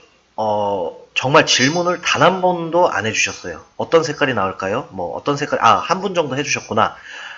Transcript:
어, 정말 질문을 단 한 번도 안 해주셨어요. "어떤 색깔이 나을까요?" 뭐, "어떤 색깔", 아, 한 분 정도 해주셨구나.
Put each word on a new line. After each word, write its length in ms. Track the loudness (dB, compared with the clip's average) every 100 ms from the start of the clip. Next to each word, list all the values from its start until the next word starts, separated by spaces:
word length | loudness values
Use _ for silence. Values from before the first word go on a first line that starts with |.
| _ _ _ -4
어, 580 | -2 0 0 -2 -4 -8 -10
정말 320 | -6 2 4 4
질문을 560 | 2 2 2 0 -2
단 200 | -2 2
한 200 | 4 4
번도 480 | 2 0 0 2 2
안 160 | 2 -2
해주셨어요. 600 | -2 -4 -6 -12 -12 -12 -10
"어떤 280 | 2 2
색깔이 300 | 2 0 -2 0
나을까요?" 520 | -2 -2 -4 -4 -6
뭐, 260 | -8 -8 -4
"어떤 180 | -4 -2
색깔", 240 | -2 2
아, 140 | 6 4
한 260 | 2 -2
분 120 | -2
정도 240 | -2 -2 -4
해주셨구나. 580 | -2 -4 -2 0 0 -2 -16 -16 -16